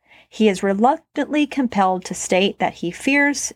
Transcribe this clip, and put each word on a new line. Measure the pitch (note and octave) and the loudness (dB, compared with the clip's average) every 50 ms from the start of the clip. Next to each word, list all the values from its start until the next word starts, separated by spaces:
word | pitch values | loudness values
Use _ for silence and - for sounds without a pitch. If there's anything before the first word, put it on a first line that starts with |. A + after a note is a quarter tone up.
| _ _ - - _ _ | _ _ -20 -20 _ _
he | - - G#3+ G#3 | -2 2 2 2
is | F#3 F#3 | 2 2
reluctantly | G3+ G3 G3 G3+ A3+ C4+ D#4 E4 _ _ - D4 C4 G3+ C#4 D4+ D4 | 0 -2 0 2 2 2 2 0 _ _ -6 -6 -4 -2 0 0 0
compelled | C#4+ - C#4 B3+ A3+ - G#3 F#3+ F#3 F#3 F3+ - | 0 0 -2 -2 0 2 2 2 2 0 -2 -6
to | - F3+ | -8 -10
state | - - - F#3+ F#3 G3 G3 - - | -8 -2 0 2 2 2 0 0 -2
that | F#3 - - | -4 -4 -4
he | - E3 E3+ | -4 -8 -8
fears | - - - C4+ C#4 C#4+ C#4+ D4 C4 - - - - | -8 -4 -2 0 2 2 2 2 0 -2 -6 -8 -8